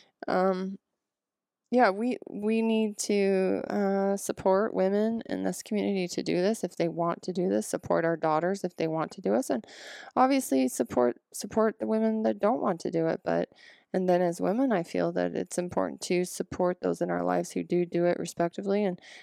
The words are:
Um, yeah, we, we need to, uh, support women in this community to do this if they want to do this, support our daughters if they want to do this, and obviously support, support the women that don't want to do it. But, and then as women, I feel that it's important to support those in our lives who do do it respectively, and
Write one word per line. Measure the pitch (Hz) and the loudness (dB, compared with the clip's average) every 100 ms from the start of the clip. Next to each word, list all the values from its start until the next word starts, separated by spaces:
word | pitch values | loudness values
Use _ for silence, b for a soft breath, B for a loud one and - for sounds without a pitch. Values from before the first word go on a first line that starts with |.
| B B - | B B -2
Um, | 185 190 185 190 196 _ _ _ _ _ _ _ _ - | 2 2 0 -4 -10 _ _ _ _ _ _ _ _ 0
yeah, | 247 220 | 4 4
we, | 196 240 240 - | 4 -2 -4 -8
we | 202 208 226 | -4 0 2
need | 226 220 214 208 | 2 2 0 -2
to, | - 202 196 190 185 190 - | 0 2 4 4 2 0 -2
uh, | 208 196 196 196 202 | 0 0 2 0 -2
support | - - 196 190 214 | -4 -2 2 4 2
women | 190 190 202 220 226 - | 0 2 2 0 -2 -4
in | - | -2
this | 190 185 | -2 -4
community | - 208 196 196 175 | -4 -2 0 0 -2
to | - | -4
do | 170 170 | -2 2
this | 185 226 | 2 0
if | 180 - | -4 -2
they | 170 | -2
want | 165 170 - | 0 -2 -2
to | - | -4
do | 185 180 | -2 0
this, | 202 - | 0 -2
support | - - 170 | -4 0 2
our | 165 165 | 2 0
daughters | 160 156 170 196 | 2 2 0 -2
if | 185 - | -4 -2
they | 165 | -2
want | 160 151 | -2 -4
to | - | -4
do | 190 | 0
this, | 220 - | 0 0
and | 233 - B B B B - | -2 -4 B B B B 2
obviously | 262 277 - 269 262 | 4 4 2 2 2
support, | - 240 - - - _ | 0 -2 2 2 0 _
support | - 208 - 220 - | -12 -4 0 0 0
the | 220 | -2
women | 220 226 220 | 0 0 0
that | 220 202 | 0 2
don't | 208 269 | 0 2
want | 226 170 | 0 -2
to | 180 | -2
do | 170 160 | 0 0
it. | - | -2
But, | - 170 - B B B B | 0 0 -2 B B B B
and | 185 185 | -2 2
then | 180 | 2
as | 175 180 | 2 0
women, | 180 220 269 | 0 0 2
I | 196 | 0
feel | 170 180 170 | 0 -2 0
that | 180 175 | 0 -2
it's | - 185 - | -2 -4 -4
important | 175 190 185 - | -4 -2 -2 -4
to | - 180 | -2 -2
support | 180 - 185 - 180 180 | -2 -4 -6 -2 -2 0
those | 185 170 | -2 -2
in | 175 | -2
our | 175 | 0
lives | 175 180 175 | 0 0 -2
who | 185 | -6
do | 170 175 | -2 -2
do | 175 175 | 0 0
it | 175 - | 0 0
respectively, | 170 - 170 - 196 202 | -4 -2 -4 -2 -2 0
and | 202 180 B B | 0 -4 B B